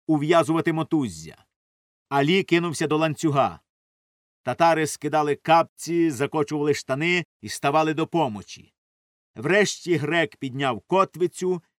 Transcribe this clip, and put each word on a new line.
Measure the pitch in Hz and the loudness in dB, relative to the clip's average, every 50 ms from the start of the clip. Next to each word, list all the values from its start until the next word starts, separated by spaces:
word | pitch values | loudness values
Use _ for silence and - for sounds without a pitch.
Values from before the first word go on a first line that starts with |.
| _ | _
ув'язувати | - 156 147 143 151 175 170 156 127 160 165 - 170 160 | 0 0 2 2 4 4 4 4 4 2 0 0 -2 -2
мотуззя. | 160 156 - 165 156 135 107 82 78 80 80 - - _ _ _ _ _ _ _ _ _ _ _ _ _ - | -2 -2 0 0 0 0 -2 -4 -8 -16 -18 -20 -20 _ _ _ _ _ _ _ _ _ _ _ _ _ -4
Алі | 143 139 143 151 185 196 175 | 0 0 2 4 2 2 2
кинувся | - 170 170 170 170 143 - 160 | 2 0 0 0 0 -4 -2 -2
до | 143 151 | 0 0
ланцюга. | 156 160 160 147 - - 160 143 139 123 95 82 - _ _ _ _ _ _ _ _ _ _ _ _ _ _ _ _ - | 0 0 0 -2 -2 -2 0 2 2 2 0 -2 -6 _ _ _ _ _ _ _ _ _ _ _ _ _ _ _ _ -8
Татари | 127 120 - 170 165 160 160 156 | -6 -2 2 4 4 4 2 0
скидали | 143 - - - 147 147 156 151 147 139 | -2 -4 -6 -6 -2 0 0 0 0 -2
капці, | - - - 160 165 165 - _ - - 151 170 170 165 165 | -2 0 4 4 4 4 2 _ -14 -8 -4 0 0 0 0
закочували | 139 113 143 135 - 156 147 - 156 151 147 151 139 | 0 -2 -4 -2 -2 -2 -2 -2 -2 -2 0 0 0
штани | - - - 131 135 160 170 180 175 156 - _ _ | -2 -2 -4 -4 -2 0 0 0 0 -2 -4 _ _
і | - 107 | -14 -12
ставали | - - - 143 143 160 156 156 151 | -8 -4 -2 0 2 2 2 0 0
до | 147 160 | -2 -4
помочі. | - - 170 151 127 104 101 90 - - - - _ _ _ _ _ _ _ _ _ _ _ _ _ - | -2 -2 -2 -2 -2 -4 -6 -12 -14 -20 -20 -20 _ _ _ _ _ _ _ _ _ _ _ _ _ -12
Врешті | - 113 147 185 208 196 - - - - 175 175 | -6 -2 0 2 2 2 0 -2 -6 -4 -2 -2
грек | 143 147 147 165 170 160 - - | -2 -2 -2 -2 -2 -2 -2 -4
підняв | - 139 131 120 135 143 131 120 98 | -8 -10 -10 -6 -4 -4 -4 -4 -4
котвицю, | - - 175 190 - - - 160 180 165 - - 185 185 180 170 - _ _ | -4 -2 0 0 0 0 -2 -4 -4 -4 -4 -4 -4 -2 -2 -4 -6 _ _